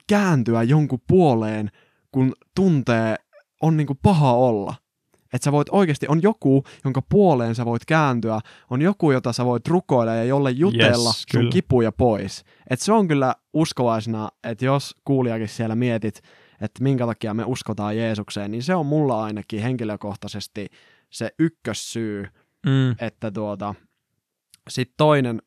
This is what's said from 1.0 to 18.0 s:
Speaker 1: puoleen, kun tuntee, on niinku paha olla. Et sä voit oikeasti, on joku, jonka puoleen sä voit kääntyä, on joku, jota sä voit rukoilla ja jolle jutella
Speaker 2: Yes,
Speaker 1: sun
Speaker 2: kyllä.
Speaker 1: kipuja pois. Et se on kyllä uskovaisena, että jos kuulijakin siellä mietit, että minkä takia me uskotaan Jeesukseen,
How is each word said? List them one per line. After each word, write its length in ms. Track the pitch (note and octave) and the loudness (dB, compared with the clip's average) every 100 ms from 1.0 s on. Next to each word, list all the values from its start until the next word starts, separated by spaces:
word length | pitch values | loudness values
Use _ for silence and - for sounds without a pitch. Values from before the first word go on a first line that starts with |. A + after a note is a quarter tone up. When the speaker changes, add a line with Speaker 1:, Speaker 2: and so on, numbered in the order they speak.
| - | 2
Speaker 1:
puoleen, 640 | F#3 D#3+ A#2 A2 G#2+ G#2+ - _ _ _ | 4 4 2 0 -4 -6 -10 _ _ _
kun 200 | C3 C3 - _ - | 0 0 -2 _ 0
tuntee, 600 | F#3+ D3 A#2+ A2+ A2+ G#2+ - - _ _ | 2 2 2 0 0 -4 -8 -20 _ _
on 140 | D#3 D#3 | 0 2
niinku 180 | D3 C3+ | 0 0
paha 300 | G#3 F3 C#3 | 2 4 4
olla. 420 | A#2+ B2+ A2 F#2+ - _ _ _ _ _ | 4 2 0 -4 -10 _ _ _ _ _
Et 100 | B2 | -4
sä 100 | D3 | 0
voit 160 | D3 D3 | 0 2
oikeasti, 360 | F#3+ F3+ C#3+ - | 2 2 -2 0
on 140 | D#3+ | 2
joku, 420 | G3 A3+ C#3 C3+ - - | 2 0 2 2 0 -8
jonka 180 | C3+ C3 - | -4 -4 2
puoleen 460 | G3+ G3 C3 A#2 | 4 4 4 0
sä 100 | A#2 | -2
voit 200 | A#2 A#2 | -2 -2
kääntyä, 560 | - D#3+ D3 A#2+ A2 G#2+ - - _ | 0 2 2 0 -2 -4 -6 -18 _
on 120 | B2+ | 0
joku, 280 | E3+ G3+ D#3+ | 0 2 2
jota 220 | C3 B2 | 2 0
sä 120 | A#2 | -2
voit 240 | B2 A#2+ D3 | -2 -2 0
rukoilla 460 | F3+ - C3+ A2+ | -2 2 0 2
ja 100 | A2+ | 0
jolle 260 | A#2 C#3 C#3 | 0 0 0
jutella 580 | B2+ E3+ A#2 A2 A#2+ A#2 | 0 0 4 4 4 0
Speaker 2:
Yes, 140 | A2 | -4
Speaker 1:
sun 40 | - A#2 | -2 0
Speaker 2:
kyllä. 100 | A#2 | 2
Speaker 1:
kipuja 400 | F3 - B2+ A2+ | 0 2 2 2
pois. 520 | - B2+ G2+ F#2+ - - _ - | 2 2 2 -4 -12 -18 _ -8
Et 100 | B2+ | -6
se 120 | - | 0
on 160 | A3 F#3 | 2 2
kyllä 260 | C#3+ B2+ - _ | 2 0 -2 _
uskovaisena, 760 | D3+ D#3+ - B2 A2+ A2 A2 G#2+ - | -2 0 0 -2 -2 -4 -6 -8 -10
että 200 | - A2 | -10 -4
jos 320 | B2+ C#3 - - | -2 -2 -4 -10
kuulijakin 440 | - C3+ B2 A2+ A2 | -2 0 0 -2 -6
siellä 260 | - A2+ | -6 -4
mietit, 460 | A2+ B2 A#2+ G#2+ - _ _ _ _ | -2 0 -2 -4 -8 _ _ _ _
että 220 | G#2 - | -12 -4
minkä 240 | C3+ C3 A#2+ | -2 0 -2
takia 280 | A2 A2+ | -4 -6
me 100 | G#2+ | -6
uskotaan 520 | G#2+ B2+ - G#2+ G#2 | -4 -6 -6 -6 -4
Jeesukseen, 540 | G#2+ | -2